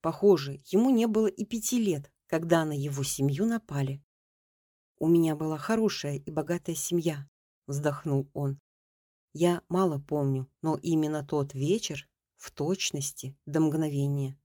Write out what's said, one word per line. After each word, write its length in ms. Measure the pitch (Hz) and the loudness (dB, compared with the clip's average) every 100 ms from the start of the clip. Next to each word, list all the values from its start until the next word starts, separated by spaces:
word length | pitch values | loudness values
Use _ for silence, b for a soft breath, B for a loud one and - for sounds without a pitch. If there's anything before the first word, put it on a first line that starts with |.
Похоже, 600 | 160 - 202 180 139 139 | -4 2 6 6 4 -12
ему 260 | - 185 247 | 0 2 4
не 160 | 247 233 | 4 4
было 220 | 214 220 | 2 0
и 160 | - | 0
пяти 360 | 208 233 - 247 | -6 -4 -2 0
лет, 300 | 214 151 143 _ _ | 0 -2 -6 _ _
когда 380 | 160 165 165 | -4 2 2
на 80 | 156 | 2
его 320 | 147 143 139 | -2 -4 -4
семью 420 | 139 - 135 139 220 | -4 0 0 2 0
напали. 560 | 233 - 143 135 139 _ _ _ _ _ _ _ _ _ _ | -2 -4 -4 -4 -6 _ _ _ _ _ _ _ _ _ _
"У 80 | 156 | 4
меня 300 | 170 160 151 | 4 4 0
была 200 | 156 156 | -2 -4
хорошая 600 | 143 226 220 - 147 143 | -2 0 0 -2 -6 -6
и 140 | 143 | -6
богатая 420 | 156 - 175 - | -6 -4 -4 -4
семья", 540 | 160 - 175 165 147 139 _ _ _ - | -6 -2 0 0 -4 -10 _ _ _ -6
вздохнул 600 | 143 151 143 165 139 135 | -2 -2 -2 0 0 0
он. 260 | - 143 139 _ _ _ _ _ _ _ | -4 -4 -4 _ _ _ _ _ _ _
"Я 300 | 151 175 175 _ | 2 2 2 _
мало 320 | 180 190 143 | 2 2 0
помню, 500 | 143 147 139 135 131 _ | -2 0 0 0 -4 _
но 140 | 160 151 | -4 -2
именно 480 | - 160 151 151 | 0 0 0 -2
тот 300 | 147 151 143 | -2 -2 -2
вечер 540 | 135 139 208 - 143 - _ _ _ | -2 -2 0 -2 -10 -14 _ _ _
в 140 | - | -20
точности 840 | - 147 190 - 143 143 - 135 139 - | -6 -4 -2 -4 -4 -8 -8 -14 -14 -4
до 140 | 156 | 2
мгновения. 760 | 160 156 156 143 139 139 135 135 | 2 2 -2 0 -2 -2 -4 -8